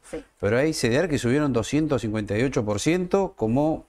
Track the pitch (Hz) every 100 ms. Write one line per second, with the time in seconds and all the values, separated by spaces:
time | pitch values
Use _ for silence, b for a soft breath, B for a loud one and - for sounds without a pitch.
0 | B 160 B - 98 120 156 156 117 127
1 | 180 131 117 143 147 117 110 147 156 131
2 | 113 110 104 104 135 131 104 104 151 180
3 | 180 196 190 - 110 127 156 156